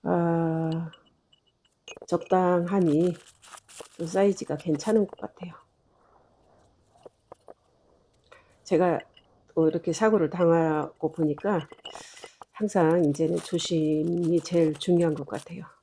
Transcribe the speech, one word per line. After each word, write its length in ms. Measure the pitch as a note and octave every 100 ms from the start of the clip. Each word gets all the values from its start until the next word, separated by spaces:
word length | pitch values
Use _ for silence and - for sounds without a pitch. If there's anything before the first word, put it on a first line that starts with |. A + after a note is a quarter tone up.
아, 880 | - F3 E3+ E3 E3 D#3+ E3 E3 E3 - _ _ _ _ _ _ _ _ - - -
적당하니 1080 | E3+ - F#3 F3+ F3+ F3 G3+ F3 D3+ F3+ E3+ - _ - - _ - - -
또 100 | E3
사이즈가 500 | F#3 G3+ G3 - D3
괜찮은 500 | E3+ D3 G#3+ A3 G3+
것 120 | -
같아요. 360 | - _ F3+ - _ _ _ _ _ _ _ _ _ _ _ _ _ _ - _ _ - - - _ _ _ _ _ _ _ - _ _
제가 340 | - E3 F3+ D#3 - _ _ _ _ -
또 120 | D#3+
이렇게 260 | E3 E3+
사고를 340 | D#3+ A3 G#3+ D#3
당하고 840 | F3 F3 E3+ D#3+ D3+ D3 - D#3
보니까 540 | D#3 D#3 C#3+ G3 F#3+ C#3+ - - - - - - _ -
항상 540 | - G#3+ G3+ D#3+ E3+ D#3
이제는 320 | C#3+ D#3+ D3
조심이 1000 | - F3 - E3 D#3 D#3 E3 E3+ E3+ E3+
제일 340 | - F3 D#3+
중요한 400 | D3+ - F3 E3+
것 120 | D3+ C3+
같아요. 380 | A2+ - E3+ E3 _